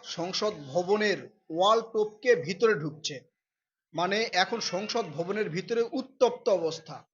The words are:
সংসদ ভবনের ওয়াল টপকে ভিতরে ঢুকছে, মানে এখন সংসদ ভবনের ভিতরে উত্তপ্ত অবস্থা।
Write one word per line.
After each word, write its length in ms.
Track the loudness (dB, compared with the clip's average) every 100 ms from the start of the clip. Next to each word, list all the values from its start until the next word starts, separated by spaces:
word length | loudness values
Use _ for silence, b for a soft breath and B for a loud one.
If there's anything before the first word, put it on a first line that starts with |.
সংসদ 480 | -12 -8 -6 -2 -2 -4 -4
ভবনের 520 | -2 2 2 2 0 -6 _ _
ওয়াল 300 | 2 6 6
টপকে 500 | 2 -2 -2 -2 2 2
ভিতরে 380 | 2 2 2
ঢুকছে, 420 | 2 -2 -8 -10 -10 _ _ _ _ _ _ _
মানে 240 | -2 0 0 0
এখন 260 | 0 0 -2
সংসদ 440 | -4 -4 -4 -4 -4 -6
ভবনের 320 | -4 -2 -2
ভিতরে 320 | -4 -2 -2 0
উত্তপ্ত 540 | -4 -8 _ 2 4 0
অবস্থা। 480 | 2 0 -4 -12 -18 _